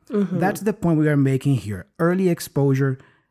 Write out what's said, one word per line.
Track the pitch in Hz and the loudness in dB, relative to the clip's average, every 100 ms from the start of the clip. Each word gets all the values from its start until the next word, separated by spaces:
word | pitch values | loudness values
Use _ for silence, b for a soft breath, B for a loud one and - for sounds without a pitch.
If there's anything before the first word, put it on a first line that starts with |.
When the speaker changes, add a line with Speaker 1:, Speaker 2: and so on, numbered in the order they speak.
| _ | _
Speaker 1:
Mm-hmm. | 220 190 175 | -4 -2 0
Speaker 2:
That's | 180 208 | -2 -2
the | 202 | -4
point | 208 170 156 | -2 0 2
we | 151 | 2
are | 147 | 2
making | 135 135 139 131 | 2 0 0 -2
here. | 98 98 - - | -2 -12 -14 -2
Early | 165 185 185 | 0 2 0
exposure | 170 - - 139 135 135 131 b b b | 0 -4 -2 0 2 0 -4 b b b